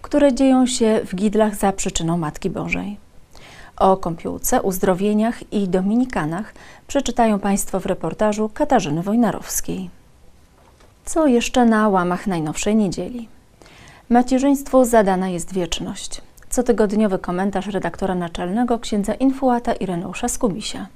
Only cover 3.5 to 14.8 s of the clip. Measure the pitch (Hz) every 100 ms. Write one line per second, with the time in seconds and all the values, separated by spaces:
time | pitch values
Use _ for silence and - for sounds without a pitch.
3.5 | - - - 196 190 175 165 185 175 -
4.5 | 247 196 185 190 180 208 214 220 233 -
5.5 | 208 196 185 190 226 254 202 151 170 220
6.5 | - - - - 285 269 240 226 202 202
7.5 | 202 - 190 185 180 160 - 214 208 214
8.5 | - 294 254 175 156 190 226 220 - -
9.5 | - - 175 180 - - _ - - _
10.5 | _ - _ - _ - 339 302 240 -
11.5 | 262 240 220 214 190 175 180 - 175 151
12.5 | 147 208 220 202 - 180 240 226 - _
13.5 | _ - - - - _ 240 247 262 277
14.5 | 277 277 262